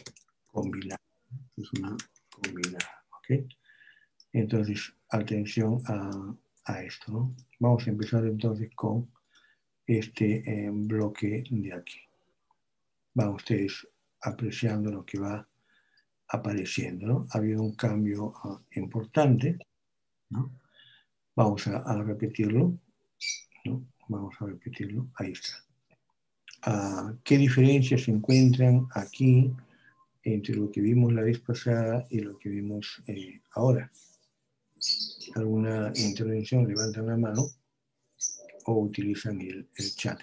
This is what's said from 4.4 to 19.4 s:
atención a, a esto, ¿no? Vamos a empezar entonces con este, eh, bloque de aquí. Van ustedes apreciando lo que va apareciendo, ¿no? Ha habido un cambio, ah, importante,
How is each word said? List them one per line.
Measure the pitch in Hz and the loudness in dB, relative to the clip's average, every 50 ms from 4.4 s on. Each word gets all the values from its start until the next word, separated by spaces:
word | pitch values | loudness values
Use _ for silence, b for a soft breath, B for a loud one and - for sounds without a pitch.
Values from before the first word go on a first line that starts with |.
| 107 107 113 110 104 104 101 - - - - _ _ _ | 0 2 0 0 0 0 -4 -6 -8 -12 -16 _ _ _
atención | - 110 107 - 110 104 104 104 - 113 110 110 117 127 - | -4 -4 -2 -2 -2 -4 -4 -2 -2 0 0 2 0 -2 -2
a, | - 107 101 101 101 98 98 98 101 - - _ _ _ _ _ | -4 -6 -6 -6 -6 -8 -8 -10 -12 -14 -14 _ _ _ _ _
a | - - - | -10 -8 -8
esto, | - - - - - - | -10 -12 -14 -14 -10 -6
¿no? | 107 113 127 131 127 - - _ _ _ | -4 -2 -2 -2 -4 -8 -16 _ _ _
Vamos | 120 123 120 113 - | 4 4 4 4 4
a | 113 | -2
empezar | 104 107 107 - 120 113 113 | -2 -2 -2 0 0 0 2
entonces | 110 107 107 113 113 110 107 110 - - | 0 -2 0 0 -2 -2 -2 -6 -8 -8
con | - 107 107 107 117 123 - b b b b b b b b b b b _ _ _ _ | -6 -4 -2 -2 -2 -4 -6 b b b b b b b b b b b _ _ _ _
este, | - 117 107 110 - - - 110 107 107 104 - | 0 0 0 0 -4 -2 0 0 2 2 0 -2
eh, | - 107 104 104 104 | -4 -4 -4 -4 -4
bloque | 104 104 104 107 110 107 107 101 104 - 110 104 107 107 120 - | -4 -4 -2 -2 0 0 0 -2 -2 -4 -4 -2 -2 -4 -4 -4
de | 123 104 95 95 | -4 -4 -4 -6
aquí. | 87 87 - - - - - _ _ _ _ _ _ _ _ _ _ _ _ _ _ _ _ _ _ _ _ _ _ | -8 -10 -12 -14 -18 -20 -20 _ _ _ _ _ _ _ _ _ _ _ _ _ _ _ _ _ _ _ _ _ _
Van | 123 107 104 | 0 0 0
ustedes | 98 95 - - 117 - 101 - - - - - _ _ _ _ _ _ | -4 -6 -2 0 0 0 0 -2 -4 -8 -14 -18 _ _ _ _ _ _
apreciando | - - 110 - 120 104 - - 120 110 104 107 107 107 | -8 -8 -6 -4 -4 -6 -4 -2 -2 -2 0 0 -2 -2
lo | 101 98 95 | -4 -6 -10
que | - - 98 | -8 -8 -6
va | 101 101 104 107 - _ _ _ _ _ _ _ _ _ _ _ _ _ _ _ _ - | -4 -6 -6 -8 -10 _ _ _ _ _ _ _ _ _ _ _ _ _ _ _ _ -6
apareciendo, | - 113 - 104 104 101 - - - - - - 90 90 98 | -6 -4 -2 -2 -2 -2 -4 -4 -4 -4 -6 -6 -6 -6 0
¿no? | 110 131 127 123 - | 0 0 0 0 -2
Ha | - 110 | -2 0
habido | 107 110 107 110 | 0 0 0 0
un | 110 107 107 | -2 -2 -2
cambio, | - - 107 104 107 107 104 104 104 107 110 - - - | -2 -2 0 0 0 0 0 -2 -4 -6 -8 -8 -10 -12
ah, | 101 95 - _ _ | -12 -12 -12 _ _
importante, | - - - - - 117 107 - - 156 147 135 123 - | -8 -8 -8 -4 -4 -6 -6 0 2 4 6 6 6 6